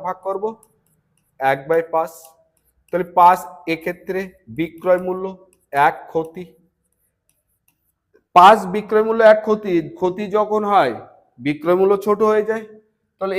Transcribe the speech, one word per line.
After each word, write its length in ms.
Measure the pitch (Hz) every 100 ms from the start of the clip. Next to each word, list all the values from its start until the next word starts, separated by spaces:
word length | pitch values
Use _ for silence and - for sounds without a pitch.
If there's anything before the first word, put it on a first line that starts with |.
| 180
ভাগ 100 | 180 190
করব, 160 | 196 214 220 _ _ _ _ _ _ _ -
এক 200 | 135 139 143
বাই 120 | 165 165
পাঁচ। 180 | 160 170 - - _ _ _ _ _ _
তাহলে 200 | 175 180 180
পাঁচ 200 | 175 180 - - -
এক্ষেত্রে 460 | 160 180 175 - 185 190 - - 117
বিক্রয় 440 | 165 - 185 180 185
মূল্য, 180 | 185 190 190 _ _ _
এক 220 | 139 151 - -
ক্ষতি। 320 | 165 160 185 175 _ _ _ _ _ _ _ _ _ _ _ _ _ _ _ _ _ _ 180
পাঁচ 220 | 185 214 190
বিক্রয় 320 | 202 208 214 220
মূল্য, 140 | 226 220
এক 60 | 214 220
ক্ষতি। 240 | 214 208 170 151 -
ক্ষতি 240 | 180 185 208 208
যখন 240 | 208 214 208
হয় 200 | 196 139 104 - _ _ -
বিক্রয় 380 | 131 147 160 180
মূল্য 140 | 190 202 208
ছোট 140 | 208 214
হয়ে 180 | 214 214
যায়, 160 | 220 214 - _ _ _ -
তাহলে 180 | 196